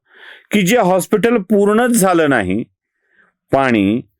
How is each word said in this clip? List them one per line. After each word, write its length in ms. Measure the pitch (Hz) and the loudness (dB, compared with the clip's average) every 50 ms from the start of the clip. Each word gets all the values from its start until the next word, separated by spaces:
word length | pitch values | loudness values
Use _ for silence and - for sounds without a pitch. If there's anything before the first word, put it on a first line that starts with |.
| _ _ _ - - - - - _ _ | _ _ _ -20 -20 -20 -20 -20 _ _
की 100 | - 208 | -2 -2
जे 160 | 196 170 233 | 0 2 0
हॉस्पिटल 600 | 247 208 175 185 190 175 - - 208 196 233 240 | 2 2 0 0 -2 -2 -2 -2 -2 0 0 0
पूर्णच 520 | 233 185 - 214 202 202 202 214 220 247 247 | -2 -2 -2 0 0 0 0 0 0 0 0
झालं 400 | 247 220 185 190 180 165 160 143 | 0 2 2 2 2 2 2 2
नाही, 340 | 135 117 98 90 92 110 131 - _ _ _ _ _ _ _ _ _ _ _ _ _ _ _ _ | 0 0 0 -2 -4 -6 -6 -10 _ _ _ _ _ _ _ _ _ _ _ _ _ _ _ _
पाणी, 460 | - 135 135 131 117 110 98 98 107 127 135 _ _ | -2 0 0 0 0 0 0 -2 -2 -4 -8 _ _